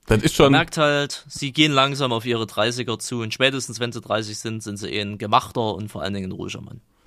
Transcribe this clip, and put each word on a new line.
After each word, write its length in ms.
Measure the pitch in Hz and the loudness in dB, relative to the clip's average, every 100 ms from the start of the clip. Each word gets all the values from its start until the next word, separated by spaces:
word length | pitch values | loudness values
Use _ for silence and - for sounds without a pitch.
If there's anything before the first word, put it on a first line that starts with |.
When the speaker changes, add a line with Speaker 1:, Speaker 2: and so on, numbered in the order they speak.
| - | 0
Speaker 1:
Das 140 | 110 | 2
ist 140 | 156 - | 2 6
schon 160 | 143 | 6
Speaker 2:
Man 80 | 147 | 6
merkt 180 | 170 - | 2 0
halt, 460 | 147 143 143 - - | 2 2 -2 -6 -12
sie 240 | - 143 | -8 -4
gehen 200 | 123 151 | 4 4
langsam 400 | 139 135 135 135 | 6 4 2 0
auf 120 | 113 | 0
ihre 220 | 120 117 110 | 0 -2 -2
dreißiger 500 | - 113 123 117 110 | 0 0 0 -4 -4
zu 220 | - 120 | -4 -4
und 120 | 110 | -4
spätestens, 460 | - 135 135 120 113 | 2 2 2 -6 -6
wenn 100 | 120 | -6
sie 100 | 117 | -6
dreißig 380 | - 107 107 107 | -2 -2 -2 -6
sind, 240 | 113 110 | -6 -6
sind 140 | 110 101 | -8 -8
sie 120 | 104 | -6
eh 120 | 104 | -4
ein 180 | 104 104 | -4 -6
gemachter 560 | 104 110 - 127 110 | 2 2 2 -2 -2
und 140 | 95 104 | -2 -8
vor 120 | - | -6
allen 120 | 85 | -4
Dingen 140 | 101 92 | -4 -6
ein 20 | |
ruhiger 280 | 95 98 - | -6 -8 -10
Mann. 200 | - - _ _ | -14 -18 _ _